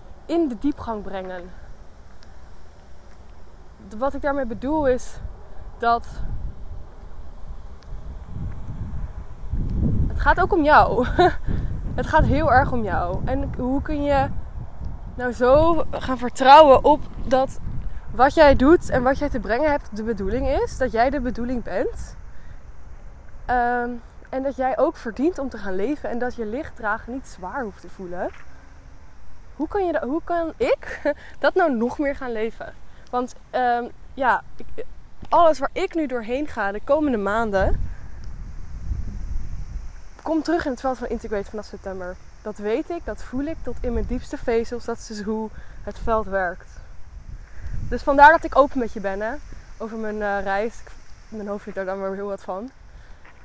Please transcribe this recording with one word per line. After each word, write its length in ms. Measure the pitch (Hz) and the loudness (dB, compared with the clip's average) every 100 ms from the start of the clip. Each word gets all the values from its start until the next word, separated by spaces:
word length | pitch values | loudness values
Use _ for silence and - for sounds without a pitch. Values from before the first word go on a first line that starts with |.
| - - - | -14 -14 -2
in 220 | 330 320 | 0 0
de 100 | 226 | 0
diepgang 440 | 277 285 - 220 | -2 -2 -4 -6
brengen. 480 | 190 196 185 185 180 - - - - - - - - - - - - - - - - - - - - - - - 196 | -6 -6 -6 -8 -10 -12 -14 -14 -14 -16 -16 -14 -14 -14 -12 -12 -12 -14 -16 -16 -14 -16 -16 -14 -14 -14 -16 -18 -12
De, 80 | 214 | -4
wat 180 | 269 | -2
ik 80 | 277 | 0
daarmee 240 | 294 277 247 | 0 0 -2
bedoel 400 | 214 247 311 277 | -4 -2 2 4
is 340 | 254 - - - - - - - - | 2 0 -6 -10 -10 -12 -10 -10 -2
dat 280 | 233 233 - - - - - - - - - - - - - - - - - - - - - - - - - - - - - - - - - - - - - - - - - | 0 2 0 -4 -2 -2 -4 -6 -8 -8 -10 -12 -12 -10 -8 -8 -8 -8 -10 -12 -10 -10 -8 -10 -10 -8 -6 -6 -6 -6 -6 -4 -6 -6 -10 -10 -4 -2 0 2 4 4 2
het 140 | - | 4
gaat 200 | 285 311 | 4 4
ook 120 | 370 | 4
om 100 | 381 | 4
jou. 440 | 285 277 202 196 247 | 6 8 8 4 2
<laughs> 880 | - 349 - - - - - - | 4 4 4 0 0 0 -2 -4
Het 120 | - 247 | -4 2
gaat 180 | 311 | 4
heel 280 | - 269 311 | 6 4 6
erg 200 | 247 277 | 6 6
om 100 | 247 | 2
jou. 380 | 214 165 175 185 | 0 0 0 0
En 300 | - 269 277 - | 0 0 0 -2
hoe 240 | 247 277 | 0 0
kun 200 | - 302 | 0 0
je 260 | 285 277 277 - - - - - - - - | 2 2 2 0 -4 -6 -8 -6 -6 -6 -8
nou 180 | - 247 | -4 -4
zo 520 | 233 247 285 330 330 - | 2 6 8 8 6 2
gaan 280 | - - 254 | 0 -2 -2
vertrouwen 680 | 240 - 262 294 302 262 | -2 4 12 12 12 10
op 160 | - 294 - - - | 8 4 2 -6 2
dat 280 | 262 269 - - - - - - | 2 2 -2 -4 -2 -2 -4 -2
wat 240 | - 269 | 4 6
jij 220 | 330 294 247 | 10 10 10
doet 320 | 262 349 - | 10 8 6
en 140 | 262 | 2
wat 160 | 254 269 | 2 2
jij 100 | 285 | 0
te 120 | 262 | -2
brengen 300 | 190 240 311 | 0 2 2
hebt 260 | 294 - 208 | 0 -2 -6
de 60 | |
bedoeling 460 | 220 208 196 240 269 | -4 -2 -2 0 2
is. 300 | 302 466 - | 2 0 0
Dat 140 | 254 | 0
jij 180 | 220 254 | 2 2
de 100 | 277 | 2
bedoeling 420 | 247 214 240 254 | -2 -4 -4 -4
bent. 540 | 196 185 339 - - - - - - - - - - - - - - - - | -4 -2 -2 -4 -8 -10 -10 -10 -10 -12 -12 -12 -12 -12 -14 -16 -14 -10 -2
Ehm, 440 | 247 240 247 240 240 - - - | 0 2 0 -2 -6 -12 -18 -10
en 140 | 262 | -4
dat 140 | 269 262 | -4 -2
jij 220 | 262 262 | 0 2
ook 180 | 294 - | 0 0
verdient 420 | 233 196 294 370 | -6 -2 0 0
om 100 | 269 | -4
te 100 | 226 | -6
gaan 180 | 202 190 | -4 0
leven. 340 | 208 294 208 | 0 -2 -4
En 80 | 233 | -2
dat 160 | 247 | -2
je 120 | 240 214 | -4 -6
licht 300 | 240 320 - | -6 -8 -6
dragen 360 | 220 220 233 | -4 -4 -4
niet 140 | 262 - | -10 -10
zwaar 360 | - 180 254 | -12 -8 -6
hoeft 180 | 226 - | -6 -8
te 80 | 170 | -14
voelen. 420 | - 180 175 262 - - - - - - - - - - - - | -12 -8 -6 -6 -6 -12 -12 -16 -20 -18 -18 -16 -10 -8 -8 -10
Hoe 140 | - 311 | -8 -4
kan 180 | 415 359 | 0 0
je 60 | |
da-, 120 | 302 | 0
hoe 180 | 240 311 | -2 -4
kan 280 | - 339 330 214 | -2 -2 -2 -2
ik 440 | 262 539 - - 302 | 0 0 -2 -4 -2
<laughs> 240 | 294 - - | -4 -6 -2
dat 160 | 285 | 2
nou 220 | 370 339 240 | 4 2 2
nog 220 | 233 - | 0 -2
meer 180 | 277 285 | -2 -2
gaan 160 | 262 | -4
leven? 420 | 226 226 - - - - - - | -4 -4 -6 -12 -12 -14 -14 -6
Want, 240 | 247 247 - - | -4 -4 -6 -6
ehm, 340 | - 247 240 240 - - | 0 2 2 -2 -8 -10
ja, 280 | - 262 196 - - | 0 2 2 0 -4
ik, 280 | - - - - - - - | -2 -2 -2 -6 -12 -10 2
alles 300 | 311 339 269 | 6 8 6
waar 120 | 254 | 0
ik 220 | - 370 | -2 -2
nu 120 | 330 294 | -2 -2
doorheen 400 | 247 214 254 302 | -2 -4 -4 -2
ga 260 | - 202 | -2 -2
de 80 | 202 | -2
komende 340 | - 285 302 233 | 2 2 4 2
maanden, 640 | 196 214 226 196 202 - - - - - - - - - - - - - - - - - - - - - - - - - | 0 0 2 2 4 4 2 -6 -8 -10 -10 -10 -10 -8 -8 -8 -4 -4 -4 -6 -4 -2 -2 -4 -6 -8 -10 -10 -12 -8
komt 220 | - 320 | -2 0
terug 200 | 294 330 | 2 0
in 60 | 311 | 0
het 100 | 247 | -2
veld 180 | 269 254 | -2 -4
van 100 | 240 | -4
Integrate 420 | 233 226 208 196 | -6 -4 -4 -4
vanaf 140 | 214 | -8
september. 520 | 208 196 202 190 180 185 - - | -10 -12 -10 -8 -8 -10 -14 -14
Dat 140 | 214 202 | -10 -6
weet 340 | 202 233 311 | -2 -2 -2
ik, 140 | 339 | -6
dat 180 | - - | -8 -8
voel 220 | - 247 | -6 -4
ik 120 | 285 320 | -4 -4
tot 140 | - 233 | -4 -2
in 120 | 247 | 0
mijn 140 | 233 196 | 0 -2
diepste 300 | 247 - 285 | -4 -6 -6
vezels. 480 | - 233 233 240 | 0 0 0 -4
Dat 220 | - 233 - | -6 -8 -8
is 140 | 214 | -8
hoe 280 | 202 220 220 - - - | -4 -4 -6 -10 -12 -12
het 160 | - 208 | -12 -4
veld 280 | - 220 190 | 0 0 0
werkt. 440 | 196 180 185 - - - - - - - - - - - - - | -2 -2 -4 -12 -14 -12 -10 -10 -12 -14 -14 -12 -10 -6 -4 -2
Dus 140 | 247 | -2
vandaar 280 | - 277 285 | 2 10 10
dat 140 | 320 | 10
ik 120 | 330 - | 6 4
open 220 | 285 269 | 4 2
met 140 | 226 | -4
je 80 | 220 | -4
ben, 200 | 196 196 | -4 -4
hè, 140 | 214 294 - - - - | -6 -8 -10 -14 -14 -12
over 200 | 226 226 | -10 -6
mijn, 240 | 214 214 | -6 -4
eh, 200 | 208 202 | -2 -2
reis. 380 | 196 196 220 - | 0 -2 -2 -6
Ik, 100 | - - - - - | -12 -14 -16 -16 -14
mijn 200 | 220 202 | -10 -8
hoofd 140 | 202 | -8
vindt 160 | - 190 | -8 -6
daar 80 | 190 | -6
dan 140 | 196 | -4
weer 140 | 190 | -4
heel 120 | 190 202 | -6 -6
wat 160 | 196 | -8
van. 280 | - 185 247 - - - - - - - | -8 -8 -8 -14 -20 -20 -18 -18 -18 -18